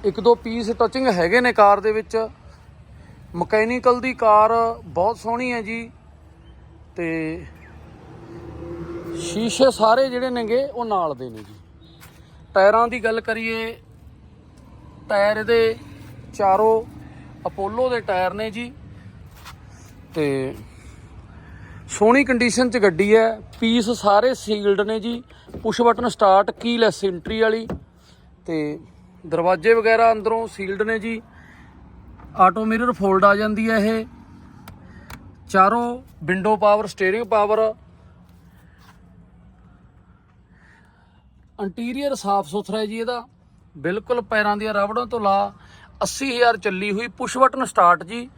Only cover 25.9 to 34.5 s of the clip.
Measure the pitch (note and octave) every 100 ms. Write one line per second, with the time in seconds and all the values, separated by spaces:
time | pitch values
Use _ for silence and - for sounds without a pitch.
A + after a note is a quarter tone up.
25.9 | A#3 A#3+ - G3+ F#3+ G3+ - A#3 A#3 A3
26.9 | - G3 F3 - A3 A3 A3 A3+ - -
27.9 | _ _ _ - _ - D#3+ D3+ D3+ -
28.9 | - - - E3 E3 E3+ F#3 F#3+ A3+ A3
29.9 | A3+ A3+ A3 A3 A3+ A3+ - F#3+ G3 G#3+
30.9 | A3+ A3 A3+ A3+ - - - - - -
31.9 | - - - - - F#3 F#3 A3 A3 B3
32.9 | - G3 F#3+ G3+ G3+ G#3+ G#3+ A3 A3+ G#3
33.9 | A3+ A3+ - - - -